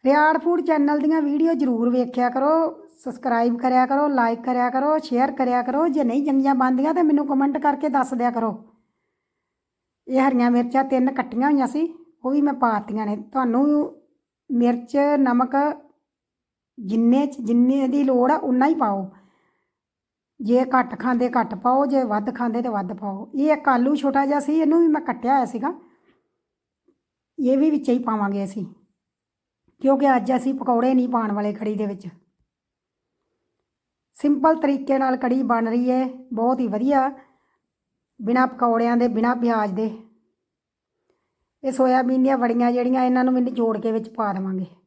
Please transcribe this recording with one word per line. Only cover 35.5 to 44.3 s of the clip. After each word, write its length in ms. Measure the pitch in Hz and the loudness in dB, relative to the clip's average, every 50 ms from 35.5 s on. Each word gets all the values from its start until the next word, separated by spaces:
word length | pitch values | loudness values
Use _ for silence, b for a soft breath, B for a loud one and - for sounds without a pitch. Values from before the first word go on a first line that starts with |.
| 240 226 226 | 0 0 0
ਰਹੀ 220 | 226 226 240 247 247 | 0 -2 0 0 0
ਹੈ, 140 | 254 254 262 254 254 - - - 240 | 0 0 -2 -4 -6 -12 -14 -10 -6
ਬਹੁਤ 260 | 214 226 240 262 254 | -2 0 0 0 0
ਹੀ 80 | 254 | -2
ਵਧੀਆ, 420 | 220 196 214 240 269 285 269 262 277 269 b b b b b b b b b b _ _ _ _ _ _ _ _ _ _ _ | -4 -4 -2 0 0 2 2 0 0 -4 b b b b b b b b b b _ _ _ _ _ _ _ _ _ _ _
ਬਿਨਾਂ 280 | 220 208 240 254 254 | -4 -2 2 2 2
ਪਕੌੜਿਆਂ 480 | 262 254 - 247 240 226 226 233 233 240 | 0 0 -2 0 0 2 2 2 2 2
ਦੇ, 100 | 240 240 240 | 2 0 0
ਬਿਨਾਂ 260 | - 220 220 240 254 | 0 0 0 0 0
ਪਿਆਜ਼ 380 | 240 240 240 233 220 214 202 185 | 0 0 0 0 0 -2 -2 -2
ਦੇ। 180 | 202 220 220 - - - _ _ _ _ _ _ _ _ _ _ _ _ _ _ _ _ _ _ _ _ _ _ _ _ _ _ _ _ _ _ _ - | -4 -4 -6 -6 -10 -18 _ _ _ _ _ _ _ _ _ _ _ _ _ _ _ _ _ _ _ _ _ _ _ _ _ _ _ _ _ _ _ -8
ਇਹ 80 | 269 | -6
ਸੋਇਆਬੀਨ 520 | 254 262 262 254 254 254 262 247 262 262 254 | 0 0 2 2 4 2 2 2 2 2 2
ਦੀਆਂ 140 | 269 269 | 2 2
ਵੜੀਆਂ 340 | 247 240 240 233 240 240 240 | 2 0 0 0 2 0 2
ਜਿਹੜੀਆਂ, 320 | 240 247 247 247 254 262 254 | 0 0 0 0 0 2 2
ਇਹਨਾਂ 200 | 254 254 254 254 | 2 2 2 2
ਨੂੰ 100 | 254 254 | 2 2
ਵੀ 80 | 254 | 2
ਨਿਚੋੜ 360 | 247 247 208 233 233 226 220 208 | 0 -2 0 -2 0 0 0 -2
ਕੇ 120 | 220 226 | -2 -2
ਵਿੱਚ 180 | 220 226 220 220 | -2 -4 -6 -6
ਪਾ 220 | - - 220 202 | -6 -4 -4 -4